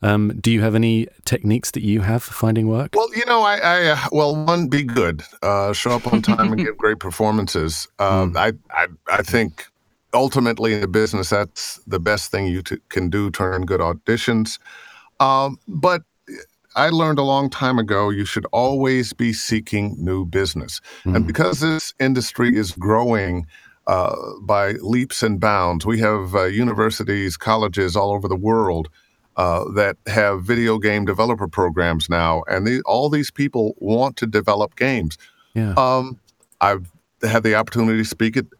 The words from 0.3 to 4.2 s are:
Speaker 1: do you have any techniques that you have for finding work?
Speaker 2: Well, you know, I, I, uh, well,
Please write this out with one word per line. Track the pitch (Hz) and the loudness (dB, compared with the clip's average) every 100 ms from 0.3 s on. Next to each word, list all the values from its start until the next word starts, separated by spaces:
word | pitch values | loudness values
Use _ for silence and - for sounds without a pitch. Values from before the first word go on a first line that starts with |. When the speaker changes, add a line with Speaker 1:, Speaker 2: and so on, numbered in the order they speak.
| - | 0
Speaker 1:
do | 117 | 2
you | 113 | 2
have | 110 | 4
any | 110 113 110 117 - | 2 2 2 0 -6
techniques | - - 104 113 - | -4 -2 2 0 0
that | - | -4
you | 107 107 | 0 2
have | 98 113 | 2 0
for | - | -4
finding | - 113 110 110 | -2 0 2 2
work? | 113 147 | 0 0
Speaker 2:
Well, | - 226 220 | 0 0 0
you | |
know, | 247 233 | 2 4
I, | 208 208 | 4 2
I, | 170 180 165 | 2 4 4
uh, | 143 - | 2 0
well, | 151 | 2